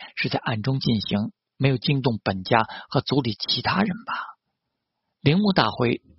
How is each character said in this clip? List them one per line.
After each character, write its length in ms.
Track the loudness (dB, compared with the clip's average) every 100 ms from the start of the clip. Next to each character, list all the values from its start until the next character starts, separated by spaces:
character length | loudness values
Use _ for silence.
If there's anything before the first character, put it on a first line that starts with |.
| -6 -6
是 120 | -4
在 100 | -2
暗 240 | -2 -2
中 180 | -2 0
进 200 | 0 0
行， 320 | 0 -2 -4 _ _ 0
没 120 | 0
有 80 | 2
惊 240 | 0 0
动 180 | 0 0
本 200 | -2 -4
家 240 | 2 2 2 -6 -4
和 120 | -2
组 220 | 0 -2
里 120 | -2
其 280 | -6 -4 -4
他 200 | -2 0
人 80 | -2 -4
吧？” 100 | -8 -10 -10 -18 _ _ _ _ _ _ _ _
铃 160 | 2 4
木 140 | 4
大 180 | 4 2
辉 320 | 2 0 0 _